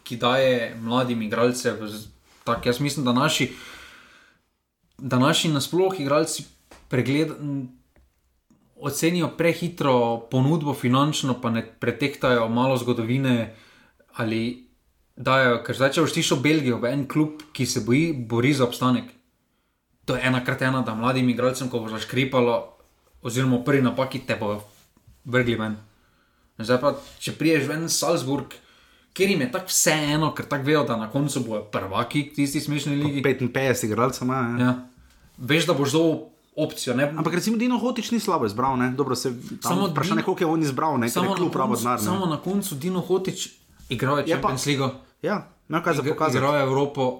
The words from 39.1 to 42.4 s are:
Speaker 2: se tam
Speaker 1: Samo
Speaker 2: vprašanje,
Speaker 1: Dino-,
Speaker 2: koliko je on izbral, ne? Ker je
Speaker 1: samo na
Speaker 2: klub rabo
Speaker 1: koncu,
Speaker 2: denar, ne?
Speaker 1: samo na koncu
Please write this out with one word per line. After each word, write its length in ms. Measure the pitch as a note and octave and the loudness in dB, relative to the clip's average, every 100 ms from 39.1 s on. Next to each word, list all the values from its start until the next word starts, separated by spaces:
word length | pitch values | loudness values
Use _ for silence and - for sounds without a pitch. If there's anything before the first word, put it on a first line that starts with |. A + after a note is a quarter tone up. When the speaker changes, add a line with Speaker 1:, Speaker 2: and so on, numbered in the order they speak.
Speaker 2:
se 160 | B2 C3+ B2 - | 0 -2 -6 -10
tam 140 | G#2 A#2+ | -8 -2
Speaker 1:
Samo 160 | F3+ G3 | 0 0
Speaker 2:
vprašanje, 300 | D3 E3+ G3+ | 0 0 0
Speaker 1:
Dino-, 80 | |
Speaker 2:
koliko 180 | F3+ F#3 | 0 0
je 60 | E3 | 0
on 140 | D#3+ | 2
izbral, 340 | D3+ B2+ D#3+ C#3 | 0 0 0 0
ne? 100 | A#2 | 0
Ker 60 | |
je 20 | |
Speaker 1:
samo 160 | C#3+ F#3 | 0 0
na 60 | F#3+ | 0
Speaker 2:
klub 180 | E3+ | -2
rabo 140 | C3+ C3 | 0 0
Speaker 1:
koncu, 120 | A#2+ | 0
Speaker 2:
denar, 160 | A#2 B2 | 0 0
ne? 60 | - | 0
Speaker 1:
samo 200 | F#3 F3+ | 0 0
na 100 | |
koncu 360 | D3 | -2